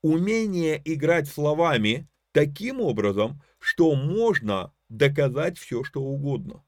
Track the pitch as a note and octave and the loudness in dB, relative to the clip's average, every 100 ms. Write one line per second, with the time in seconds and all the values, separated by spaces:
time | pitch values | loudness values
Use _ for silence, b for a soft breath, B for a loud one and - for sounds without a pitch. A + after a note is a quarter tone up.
0 | D#3+ D#3+ F#3 A3+ A3 F3+ D#3+ D3+ D3 D#3+ | 2 2 2 0 0 0 0 -2 -4 -2
1 | D#3 E3+ D3 - D3 D3+ E3+ C3 G#2+ A#2+ | 2 2 0 -2 -2 2 2 2 2 0
2 | - _ _ - D3+ C#3+ A#3 C4 F#3+ G#2+ | -6 _ _ 2 2 -2 -8 -2 -2 0
3 | G2+ G2 A2 C#3+ b b - - E3 C#3 | 0 2 -2 -4 b b -4 4 4 4
4 | C#3+ G3 A3+ D#3 G#2+ G2 F2+ _ _ A2+ | 0 0 2 0 0 -4 -4 _ _ 2
5 | C#3 C#3+ C#3+ B2+ E3 F3 - A#2+ C3+ C#3 | 2 4 0 0 -4 -6 -8 -6 -6 -6
6 | C3+ C#3 C#3 B2+ G2 - | -6 -4 -4 -4 -6 -16